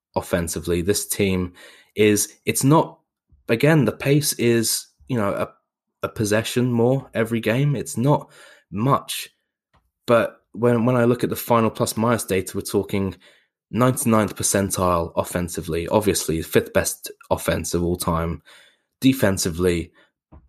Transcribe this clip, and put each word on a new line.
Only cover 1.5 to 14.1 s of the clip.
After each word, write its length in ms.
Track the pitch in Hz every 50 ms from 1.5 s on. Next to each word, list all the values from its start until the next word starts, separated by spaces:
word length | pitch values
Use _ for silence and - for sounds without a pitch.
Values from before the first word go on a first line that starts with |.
| - - - - - - _ _ _
is, 320 | - 107 107 104 101 - - - _ _
it's 180 | - 110 -
not, 360 | 131 135 156 160 - - - _ _ _ _ _ _ _ _ _ _ -
again, 380 | 120 113 - 151 165 156 117
the 60 | 107
pace 420 | - - - 139 143 151 147 - -
is, 520 | - 117 120 117 117 113 - - - - - _ _ _ -
you 80 | 131
know, 160 | 113 101 101
a, 160 | - - 92 - - _ _ _ _ _ _ _ _ _
a 60 | - -
possession 600 | - - 110 98 104 110 110 - - 123 123 127
more 380 | 120 117 117 123 135 135 - - -
every 260 | 113 110 110 120 110
game. 340 | - 107 110 131 143 147 135
It's 220 | 104 - - -
not 340 | 110 120 143 143 - - - - - - - - _ _ _
much, 600 | - 101 117 139 131 - - - - - - - _ _ _ _ _ _ _ _ _ _ _ _ _ _ _
but 360 | - 120 113 101 - - _ _ _
when, 320 | - 104 120 120 120 117 113
when 120 | 127 127
I 80 | 123 117
look 200 | 120 120 - 117
at 60 | -
the 60 | 107
final 340 | - - - 117 113 113 107
plus 260 | - - 120 - -
minus 280 | 110 110 120 117 107 -
data, 300 | - 95 95 92 - -
we're 60 | 98
talking 560 | 95 - - 101 92 - - 98 98 95 - - - - _ _ _ _ _ _ _ _
ninety-ninth 640 | - 107 123 131 127 - - 117